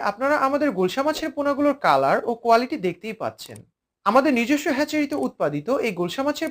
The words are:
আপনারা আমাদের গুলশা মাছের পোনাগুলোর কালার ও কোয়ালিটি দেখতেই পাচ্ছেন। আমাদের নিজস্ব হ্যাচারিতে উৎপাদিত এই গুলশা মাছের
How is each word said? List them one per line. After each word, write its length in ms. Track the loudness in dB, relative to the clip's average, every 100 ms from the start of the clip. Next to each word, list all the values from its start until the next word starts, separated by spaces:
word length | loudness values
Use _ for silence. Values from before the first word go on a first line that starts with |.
| -4
আপনারা 260 | -2 -2 0 0
আমাদের 220 | 0 0 0
গুলশা 240 | 0 0 -2
মাছের 220 | -2 -6 -4
পোনাগুলোর 400 | -2 0 0 2 2
কালার 320 | 4 4 2 0
ও 20 | -4
কোয়ালিটি 340 | 4 4 4 -2 -4
দেখতেই 300 | -6 -8 -6
পাচ্ছেন। 360 | -8 -8 -14 -18 -20 _ _ _ 2
আমাদের 260 | 4 4 2
নিজস্ব 280 | 2 0 0 0
হ্যাচারিতে 380 | 0 0 -2 -2 -4
উৎপাদিত 420 | -2 -2 -2 -2 -2 -2
এই 60 | -2
গুলশা 240 | -4 -2 -4
মাছের 240 | -2 -4